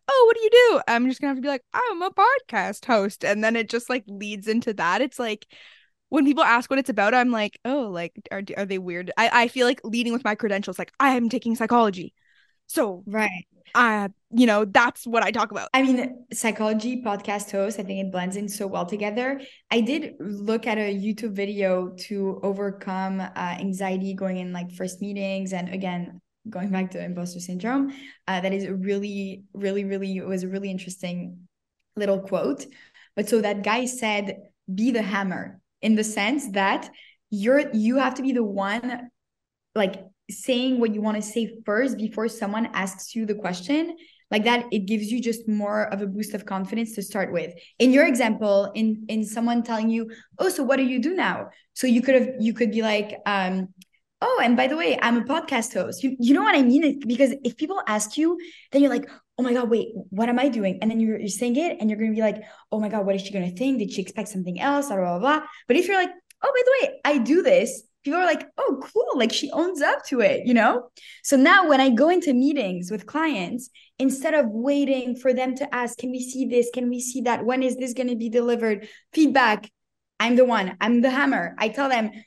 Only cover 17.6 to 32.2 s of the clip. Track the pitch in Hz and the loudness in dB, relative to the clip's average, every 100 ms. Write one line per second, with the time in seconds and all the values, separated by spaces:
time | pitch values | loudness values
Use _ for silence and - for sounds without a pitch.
17.6 | 196 214 190 190 190 180 180 202 202 - | -4 -6 -8 -8 -6 -4 -6 -6 -8 -8
18.6 | 196 180 180 208 208 214 254 277 - - | -6 -6 -6 -4 -4 -4 -4 -6 -10 -20
19.6 | _ 233 220 311 302 - 185 202 202 226 | _ 0 0 -2 -6 -12 -12 -8 -4 -4
20.6 | 233 214 208 202 208 214 233 196 202 202 | -2 -2 -2 -4 -4 -6 -6 -6 -6 -2
21.6 | 190 185 180 180 - 202 190 190 196 196 | -2 0 -4 -10 -10 -6 -4 -4 -6 -4
22.6 | 202 196 196 190 190 190 185 - 180 - | -6 -8 -8 -6 -4 -6 -8 -8 -8 -6
23.6 | 196 190 190 185 190 190 190 185 180 180 | -6 -4 -4 -4 -6 -6 -6 -6 -8 -10
24.6 | 180 - 185 180 202 202 196 196 185 185 | -10 -10 -10 -8 -10 -6 -6 -6 -6 -6
25.6 | 180 190 190 175 175 175 _ _ 220 185 | -6 -6 -6 -6 -8 -14 _ _ -14 -8
26.6 | 196 185 185 180 175 175 180 180 180 180 | -4 -2 -4 -6 -10 -8 -8 -10 -10 -8
27.6 | 220 269 277 - - - - 185 190 196 | -4 -2 -2 -6 -18 -14 -6 -4 -2 -2
28.6 | 190 190 190 202 208 202 190 190 - 196 | -4 -4 -2 -4 -4 -6 -8 -12 -16 -6
29.6 | 196 202 196 196 196 190 185 185 185 196 | -4 -2 -4 -4 -4 -6 -4 -6 -4 -6
30.6 | 196 185 - - 180 180 175 - - _ | -6 -8 -10 -10 -8 -8 -10 -14 -20 _
31.6 | _ _ _ 208 196 190 | _ _ _ -4 0 0